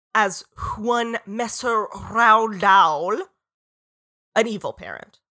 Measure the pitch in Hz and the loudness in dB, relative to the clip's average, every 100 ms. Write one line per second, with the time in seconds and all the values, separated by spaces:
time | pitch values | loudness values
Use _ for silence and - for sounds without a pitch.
0 | _ 220 202 - - - - - 220 240 | _ 0 0 -2 -12 -10 -8 -6 -2 -2
1 | 233 226 - 214 233 - 247 226 202 - | -2 -6 -8 -8 -6 -4 -2 -2 -4 -8
2 | - 226 233 220 226 196 196 190 170 151 | -6 2 4 6 4 0 4 6 6 2
3 | 175 233 381 _ _ _ _ _ _ _ | -2 -4 -6 _ _ _ _ _ _ _
4 | _ _ _ - 226 214 - - 80 71 | _ _ _ -2 -2 -2 -8 -10 -14 -14
5 | - _ _ | -16 _ _